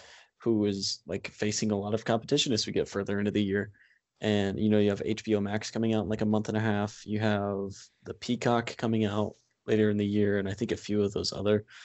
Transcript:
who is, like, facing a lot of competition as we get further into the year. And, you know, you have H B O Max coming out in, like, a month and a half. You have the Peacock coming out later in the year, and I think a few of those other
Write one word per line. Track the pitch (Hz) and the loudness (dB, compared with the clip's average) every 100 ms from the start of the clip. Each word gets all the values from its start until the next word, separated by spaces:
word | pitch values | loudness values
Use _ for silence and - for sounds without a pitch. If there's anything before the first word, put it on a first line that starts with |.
| - - - _ | -20 -20 -20 _
who | - 110 | 0 2
is, | 104 98 95 - - | 2 0 -4 -8 -6
like, | 95 - | -8 -8
facing | - 107 104 110 | -4 -2 0 0
a | 101 | -2
lot | 104 | -2
of | 107 - | -4 0
competition | 113 - 143 147 | -2 2 0 2
as | 110 - | 0 0
we | |
get | 95 78 | -2 -2
further | 101 98 101 | -2 -2 0
into | 104 | 0
the | 104 | 2
year. | 101 98 104 - _ _ _ - | 2 0 -2 -10 _ _ _ -4
And, | 110 104 98 98 | 2 2 2 0
you | 107 | 4
know, | 107 | 6
you | 104 | 4
have | 98 | 2
H | - 110 | -2 -4
B | - | 0
O | 104 | 0
Max | 98 107 - | 0 -4 -4
coming | 117 113 | -2 0
out | 110 | 0
in, | 107 | 0
like, | 107 | 0
a | 107 | 2
month | 107 110 | 2 0
and | 107 | 0
a | |
half. | 110 104 104 - | 0 0 -2 -6
You | - 104 | -6 -2
have | 110 104 101 98 98 101 - _ | 0 0 0 -4 -6 -10 -18 _
the | - | -16
Peacock | 95 - 123 127 120 117 - | -10 -4 0 2 2 0 -4
coming | 117 110 | -2 0
out | 107 104 104 - _ _ - | 0 0 -2 -6 _ _ 0
later | 110 107 | 2 4
in | 104 | 2
the | 101 | 0
year, | 104 104 101 | 2 2 2
and | 98 | -2
I | |
think | 95 117 | -4 -4
a | - | -4
few | - 104 | -2 0
of | 101 | 0
those | 101 92 | 0 -4
other | - 98 107 107 - | -2 2 2 0 -18